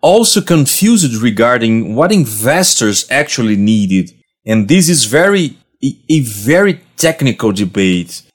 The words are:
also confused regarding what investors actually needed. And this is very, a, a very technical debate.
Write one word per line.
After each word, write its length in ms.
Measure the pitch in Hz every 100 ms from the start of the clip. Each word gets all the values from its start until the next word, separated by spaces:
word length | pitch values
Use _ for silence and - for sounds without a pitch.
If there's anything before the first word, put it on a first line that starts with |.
also 400 | 151 202 220 -
confused 800 | - 170 139 - 208 233 160 113
regarding 720 | 120 104 117 123 113 113 101 110
what 160 | 165
investors 920 | 208 127 107 110 160 185 - 110 98 -
actually 460 | 131 151 - 113 104
needed. 560 | 101 110 101 95 90 _ _ _ -
And 220 | 110 101
this 220 | 180 160
is 160 | 165 107
very, 520 | 135 190 202 156 - _ _
a, 140 | 135 - _
a 100 | 156
very 640 | 123 101 104 165 202 160 _ -
technical 560 | 160 160 139 107 113
debate. 680 | 98 98 95 95 90 85 - _